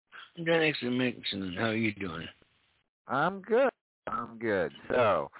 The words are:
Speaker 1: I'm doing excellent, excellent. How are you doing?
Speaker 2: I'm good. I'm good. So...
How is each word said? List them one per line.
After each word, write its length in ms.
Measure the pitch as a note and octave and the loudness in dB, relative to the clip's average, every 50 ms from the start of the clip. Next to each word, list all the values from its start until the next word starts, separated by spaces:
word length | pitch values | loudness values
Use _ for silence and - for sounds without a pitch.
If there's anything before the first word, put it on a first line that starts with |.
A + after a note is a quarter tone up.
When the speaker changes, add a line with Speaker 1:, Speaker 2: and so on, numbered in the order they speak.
| _ _ - - - - _ E3+ | _ _ -20 -20 -20 -18 _ -6
Speaker 1:
I'm 60 | E3+ | 0
doing 180 | E3 E3+ E3 | 2 4 4
excellent, 540 | D#3+ D#3 C#3+ - C3 B2 B2 B2+ B2+ B2 - - | 4 4 2 0 -2 -2 0 2 0 0 -2 -4
excellent. 400 | - - G#2 G2 F#2+ F#2 F2 F#2+ | -6 -6 -6 -4 -6 -6 -4 -2
How 100 | A2+ A2+ | 0 0
are 80 | A2 | 2
you 180 | A2+ A2+ A2 G#2 | 2 0 0 -2
doing? 340 | - G2 F2+ E2 E2 E2 E2+ - _ _ _ _ _ _ _ _ _ _ _ _ _ _ - | -2 -6 -8 -6 -8 -10 -12 -14 _ _ _ _ _ _ _ _ _ _ _ _ _ _ -6
Speaker 2:
I'm 340 | A#2 C3+ D3+ F3+ G3 G3 F3+ | -2 0 0 0 -2 -4 -2
good. 260 | A3+ A3 A#3+ C#4 B3 - _ _ _ _ _ _ - | 0 2 4 4 2 0 _ _ _ _ _ _ -8
I'm 320 | - - A#2+ A2+ A#2 A2+ | -6 -6 -6 -8 -8 -4
good. 340 | A#2 A2+ G2+ F#2+ E2+ C#2+ C#2 - - - | -2 0 2 2 0 0 -4 -8 -6 0
So... 420 | - - A#2+ G#2+ F#2 D#2+ C#2+ C#2 - - | 2 4 4 4 4 2 0 -4 -8 -14